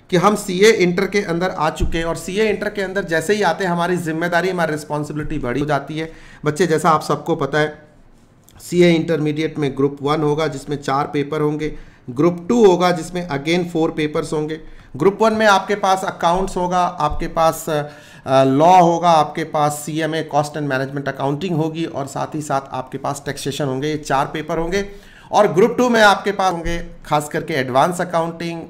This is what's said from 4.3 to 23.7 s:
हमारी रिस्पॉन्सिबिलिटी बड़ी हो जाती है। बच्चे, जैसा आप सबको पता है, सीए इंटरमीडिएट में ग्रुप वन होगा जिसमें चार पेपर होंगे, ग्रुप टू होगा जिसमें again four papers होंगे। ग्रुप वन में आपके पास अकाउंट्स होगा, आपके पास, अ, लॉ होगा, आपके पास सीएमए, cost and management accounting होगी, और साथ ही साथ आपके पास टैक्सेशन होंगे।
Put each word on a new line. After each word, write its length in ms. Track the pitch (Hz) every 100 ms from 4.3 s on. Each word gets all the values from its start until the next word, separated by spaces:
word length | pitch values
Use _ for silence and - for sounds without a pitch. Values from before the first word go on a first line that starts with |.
| 170 185
हमारी 220 | 180 165
रिस्पॉन्सिबिलिटी 680 | 151 151 151 147 151 151 151
बड़ी 200 | 123 127
हो 60 | 147
जाती 340 | 143 143 156
है। 120 | 160 - - - 151
बच्चे, 220 | 147 175
जैसा 220 | 156 165
आप 140 | 151
सबको 320 | - 147 160 160
पता 220 | 135 151
है, 140 | 151 - - - - - _ _ _ -
सीए 320 | - 175 175
इंटरमीडिएट 680 | 165 165 160 151 147 156 151
में 120 | 143 123
ग्रुप 200 | 139 143
वन 200 | 135 156
होगा 260 | 151 147 156
जिसमें 300 | 139 - 143
चार 320 | 143 135 151
पेपर 280 | 147 143 156
होंगे, 340 | 151 151 151 143 - - -
ग्रुप 340 | 123 170 175 -
टू 160 | 240 208
होगा 260 | 175 180
जिसमें 360 | 170 156 180 175
again 360 | 143 143 175 175
four 180 | 165 160 160
papers 340 | 151 165 151
होंगे। 260 | 156 151 156 - - - -
ग्रुप 200 | 185 196
वन 120 | 220
में 120 | 220 220
आपके 300 | 190 190 202
पास 280 | 196 190 190
अकाउंट्स 520 | 165 170 180 190 185
होगा, 220 | 180 180
आपके 480 | 175 - 151 - 165
पास, 380 | 165 165 160 -
अ, 760 | 151 147 - - - - 135
लॉ 360 | 131 135 160 185
होगा, 280 | 170 170 175
आपके 340 | 160 147 - 156
पास 360 | 156 147 147 -
सीएमए, 360 | 151 160 160 151
cost 240 | 143 147 156
and 140 | 143
management 360 | 131 135 143 139
accounting 500 | 135 139 143 180 160
होगी, 280 | 160 156 165
और 200 | - 139
साथ 280 | 143 143 156
ही 60 |
साथ 280 | 147 135 -
आपके 240 | 127 127 135
पास 240 | 135 143 -
टैक्सेशन 400 | 135 143 131
होंगे। 220 | 143